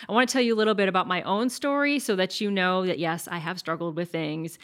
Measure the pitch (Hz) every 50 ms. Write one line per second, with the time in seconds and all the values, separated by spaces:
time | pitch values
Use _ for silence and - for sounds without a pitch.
0 | - - 202 233 254 247 - 262 247 233 226 214 214 220 214 202 196 190 185 185
1 | 175 180 180 175 - 156 190 208 247 254 - - - 285 277 285 285 285 285 277
2 | - - 202 185 185 185 - - 214 202 202 190 180 185 185 185 185 185 170 139
3 | 170 165 165 165 - - 175 170 156 170 185 175 - - 165 156 170 170 151 165
4 | 175 170 - 165 156 151 156 160 160 165 - -